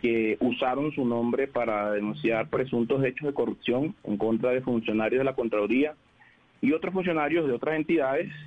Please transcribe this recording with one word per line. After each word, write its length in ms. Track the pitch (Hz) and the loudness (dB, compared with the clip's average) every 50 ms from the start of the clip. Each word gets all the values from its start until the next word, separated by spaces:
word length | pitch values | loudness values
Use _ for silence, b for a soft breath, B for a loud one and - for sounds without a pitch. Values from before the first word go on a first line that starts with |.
que 360 | - 123 117 113 110 110 107 - | 2 2 2 2 2 2 0 2
usaron 520 | 123 123 120 - 135 127 127 135 143 151 147 | 0 0 0 0 -2 -2 0 0 -2 -2 -2
su 120 | - 131 | -2 -2
nombre 420 | 120 120 117 117 120 120 131 135 135 | 0 0 0 0 0 0 0 -2 -2
para 440 | - 123 120 113 107 104 104 104 | 0 -2 0 0 0 0 0 0
denunciar 580 | 104 104 104 104 107 - - 117 113 110 113 - | 0 0 -2 -2 -4 -2 0 0 0 0 0 -2
presuntos 560 | - - 131 131 - 120 117 113 139 135 135 | -2 -2 -2 0 0 -2 0 0 2 2 2
hechos 220 | 127 - - 151 147 | 0 -2 -2 -4 -4
de 60 | 139 | -2
corrupción 600 | - 120 117 104 - - - 120 127 143 165 208 _ _ | 0 -2 -2 -2 -6 -2 -2 0 0 0 -2 -4 _ _
en 120 | - 104 101 | -6 -4 -2
contra 320 | 107 110 113 110 117 123 | 0 0 0 2 2 0
de 120 | 123 127 | 0 0
funcionarios 580 | 127 131 123 117 113 - 107 110 110 110 117 127 | 0 0 -2 0 0 0 0 0 0 2 2 2
de 60 | 135 | 2
la 100 | 135 131 | 0 0
Contraloría 580 | - 123 113 110 107 104 104 113 131 143 151 151 _ _ _ _ b b b b b b _ _ _ | 0 -2 0 0 0 0 2 2 2 2 0 -2 _ _ _ _ b b b b b b _ _ _
y 100 | - 123 | 0 2
otros 220 | 151 160 - 185 180 | 2 2 0 -2 -2
funcionarios 520 | 190 180 180 165 160 151 147 156 170 160 | -2 0 0 0 2 2 2 2 2 2
de 80 | 139 123 | 2 0
otras 220 | 117 - 151 160 | 0 0 -2 0
entidades, 560 | 156 151 - 170 160 139 131 135 143 - 101 - - - | 0 0 2 2 2 2 2 0 0 -2 -4 -8 -14 -16